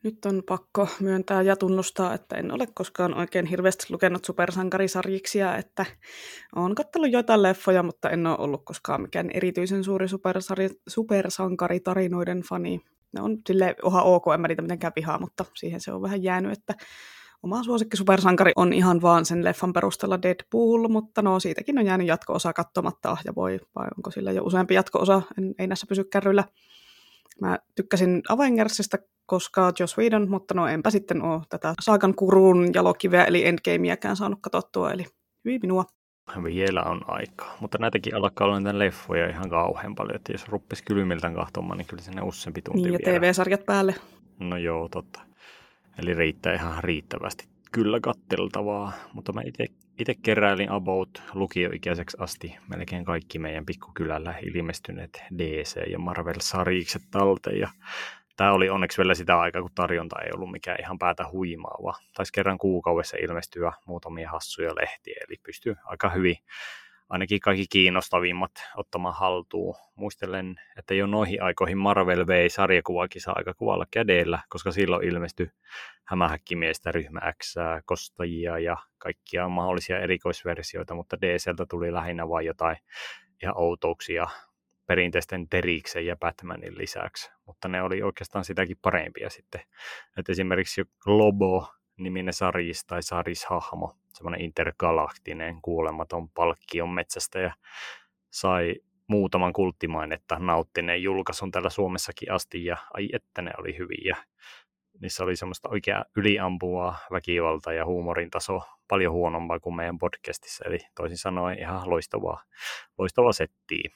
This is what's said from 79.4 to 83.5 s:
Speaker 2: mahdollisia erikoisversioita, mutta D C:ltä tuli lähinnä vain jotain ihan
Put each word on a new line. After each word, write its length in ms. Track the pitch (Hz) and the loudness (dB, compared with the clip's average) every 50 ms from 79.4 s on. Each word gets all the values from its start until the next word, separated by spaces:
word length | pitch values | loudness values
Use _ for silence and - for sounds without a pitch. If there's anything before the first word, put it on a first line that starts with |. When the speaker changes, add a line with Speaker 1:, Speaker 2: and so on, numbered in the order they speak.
| 90 90 | -2 -2
Speaker 2:
mahdollisia 500 | 90 90 87 92 90 90 - - 90 95 | -2 -2 0 0 -2 -2 -2 -2 -4 -2
erikoisversioita, 960 | 92 90 92 87 _ 87 87 - - 90 85 82 82 - - 90 87 - 85 | 0 -2 -2 -2 _ -4 -6 -4 -4 -6 -6 -6 -8 -10 -8 -10 -8 -8 -10
mutta 260 | 85 85 _ - 87 | -12 -8 _ -6 -2
D 160 | 95 92 87 87 | 0 0 0 0
C:ltä 280 | - - 87 87 92 | 0 -4 -4 -4 -6
tuli 280 | - - 87 85 85 85 | -6 -6 -6 -4 -2 -2
lähinnä 360 | 87 82 85 87 85 82 82 | -4 -4 -4 -6 -6 -4 -2
vain 160 | 82 82 80 | -2 -2 -2
jotain 320 | 82 80 _ 82 82 80 - _ _ - - - - - - _ _ _ _ - | -4 -4 _ 0 -2 -2 -2 _ _ -18 -16 -14 -14 -16 -18 _ _ _ _ -6
ihan 140 | - | -6